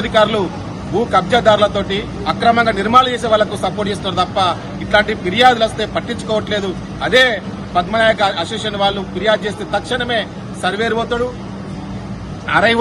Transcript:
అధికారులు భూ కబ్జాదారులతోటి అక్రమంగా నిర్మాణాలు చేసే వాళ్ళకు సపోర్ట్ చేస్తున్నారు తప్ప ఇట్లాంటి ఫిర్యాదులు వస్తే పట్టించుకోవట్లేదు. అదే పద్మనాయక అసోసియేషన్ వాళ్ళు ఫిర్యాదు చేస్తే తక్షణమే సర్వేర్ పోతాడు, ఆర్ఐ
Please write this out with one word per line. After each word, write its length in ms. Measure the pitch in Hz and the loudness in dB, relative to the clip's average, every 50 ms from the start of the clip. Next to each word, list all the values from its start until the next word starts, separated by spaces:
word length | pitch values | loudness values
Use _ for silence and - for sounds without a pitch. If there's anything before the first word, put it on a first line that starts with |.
| 226 | 2
అధికారులు 400 | 233 - 220 214 208 226 214 190 160 - - - - - - - - | 4 4 4 4 4 4 0 -2 -2 -4 -8 -10 -10 -10 -10 -8 -4
భూ 100 | 143 196 240 226 - | -2 -2 0 2 2
కబ్జాదారులతోటి 840 | 190 175 170 254 240 - 226 208 202 208 202 - 202 190 - 196 202 233 - - - - - - | 2 2 4 2 4 6 6 6 6 4 2 2 -2 -2 -2 -2 -4 -4 -6 -8 -6 -4 -4 -2
అక్రమంగా 400 | - 226 233 233 233 233 226 220 | 2 4 4 4 4 4 2 2
నిర్మాణాలు 360 | 196 202 214 233 254 262 254 247 | 0 0 4 4 4 4 4 0
చేసే 160 | 233 240 233 | -2 0 2
వాళ్ళకు 260 | 220 214 214 202 208 190 - | 2 2 2 0 0 -2 -2
సపోర్ట్ 260 | 190 - 202 208 196 | -2 -2 -2 -2 -2
చేస్తున్నారు 280 | 202 175 - 196 175 175 | -4 -4 -4 -4 0 0
తప్ప 180 | 180 175 - 208 190 180 160 - - - - - - | -2 0 0 0 2 2 0 -2 -6 -10 -10 -10 -6
ఇట్లాంటి 280 | - - 208 214 208 220 - - | 2 2 2 2 2 -2 -4 -4
ఫిర్యాదులు 420 | 180 180 226 247 254 247 226 220 | -4 0 4 6 6 6 6 2
వస్తే 180 | 214 - - 214 202 - | 0 0 -4 -6 -4 -4
పట్టించుకోవట్లేదు. 760 | 170 - 233 240 214 - - 220 214 202 - 208 208 196 190 175 - - - 151 - - | -6 -4 -4 -6 -6 -4 -2 -2 -2 -2 -2 -4 -2 -2 -4 -6 -6 -8 -10 -8 -6 -2
అదే 160 | 156 196 254 262 254 226 190 - - - - - - - | 2 6 6 6 6 4 0 -6 -8 -10 -10 -10 -2 0
పద్మనాయక 480 | 175 180 175 214 226 226 220 220 226 208 196 208 165 170 | 0 0 2 0 2 4 4 4 4 2 0 2 -2 -4
అసోసియేషన్ 340 | 170 226 214 - 214 202 202 196 | -4 -4 -4 -4 -4 -2 0 0
వాళ్ళు 180 | 196 202 202 190 - - | 0 0 0 -6 -6 -6
ఫిర్యాదు 280 | 185 196 220 214 202 180 | -2 2 2 2 2 0
చేస్తే 180 | 208 196 - 202 - - | -4 -6 -6 -6 -4 -4
తక్షణమే 460 | 202 202 - 240 247 247 240 240 220 190 - - - - - - - - | -4 -2 -2 -4 -4 -2 -2 -2 -2 -2 -4 -8 -12 -12 -12 -10 -4 -4
సర్వేర్ 320 | 185 190 202 226 233 220 226 | -2 -2 0 -2 0 0 -2
పోతాడు, 280 | 226 - 240 240 240 247 247 - - - - - - - - - - - - - - - - - - - - - - 143 147 | -2 -2 -2 -2 -2 -4 -4 -8 -10 -10 -10 -10 -10 -10 -10 -10 -10 -10 -10 -10 -8 -10 -10 -10 -10 -10 -12 -10 -6 0 2
ఆర్ఐ 160 | 160 190 226 233 233 | 4 4 4 4 4